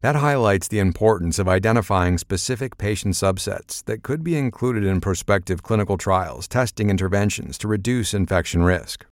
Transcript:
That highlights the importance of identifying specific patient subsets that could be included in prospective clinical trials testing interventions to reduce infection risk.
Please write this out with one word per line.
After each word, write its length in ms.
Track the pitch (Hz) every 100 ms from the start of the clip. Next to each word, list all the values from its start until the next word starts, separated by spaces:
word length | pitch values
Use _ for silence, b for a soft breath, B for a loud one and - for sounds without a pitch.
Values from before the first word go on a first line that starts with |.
That 140 | 127 151
highlights 520 | 147 139 110 98 -
the 120 | 107
importance 580 | 95 - 110 101 85 82
of 100 | 92
identifying 680 | 95 107 113 95 95 90 90
specific 580 | - 95 - 120 131 -
patient 340 | 104 107 101
subsets 720 | 90 98 95 - - - - -
that 160 | 110
could 220 | - 151
be 120 | 165 160
included 480 | 131 - 123 113
in 160 | 98 92
prospective 640 | 98 92 - 98 92 87
clinical 340 | - 110 101 95
trials 520 | - 92 85 - -
testing 420 | 127 123 - 104
interventions 680 | 92 95 101 104 - - -
to 80 | 107
reduce 480 | 107 110 123 107 101
infection 480 | 87 92 82 87
risk. 420 | 87 90 - - - _